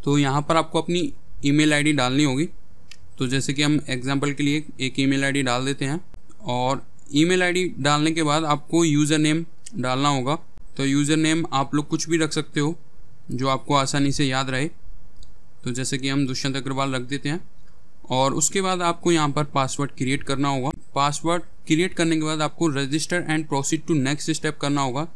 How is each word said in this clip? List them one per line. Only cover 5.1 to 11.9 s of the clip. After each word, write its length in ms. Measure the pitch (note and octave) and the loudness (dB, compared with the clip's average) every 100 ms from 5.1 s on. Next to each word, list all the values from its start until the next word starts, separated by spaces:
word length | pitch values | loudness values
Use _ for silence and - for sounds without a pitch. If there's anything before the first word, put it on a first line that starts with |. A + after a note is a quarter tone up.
| C#3 | 2
आईडी 180 | C#3 C3+ | 0 0
डाल 200 | C3 B2 | 0 0
देते 200 | C3+ C#3 | 0 -2
हैं 160 | C3+ D#3 - - - - - | -2 -4 -6 -10 -10 -8 -4
और 360 | B2 B2+ C3+ - - - | -2 0 -2 -4 -8 -2
ईमेल 280 | C#3+ E3 F#3 | 2 4 4
आईडी 220 | F3+ F3 F3+ - | 2 0 -2 0
डालने 320 | C#3 D3 D#3 | 2 4 2
के 120 | D#3+ | 2
बाद 220 | D#3 D3 | 2 2
आपको 400 | D#3+ C#3+ - E3 | 2 -2 0 2
यूज़र 340 | E3+ D3 D3+ D#3 | 4 4 4 4
नेम 260 | D3+ D#3 E3 - - G#3+ | 4 2 -2 -8 -8 -4
डालना 320 | B2+ B2+ C#3+ | -2 2 2
होगा। 260 | C#3 B2+ D#3+ - - - - | 2 0 -2 -4 -8 -8 -2
तो 100 | C#3 | 0
यूज़र 300 | C#3 C#3+ D#3 | 2 2 2
नेम 280 | D#3 D#3+ E3 | 4 2 0
आप 220 | C3+ C3+ | 0 0
लोग 120 | D3 | 0
कुछ 200 | D3 | 0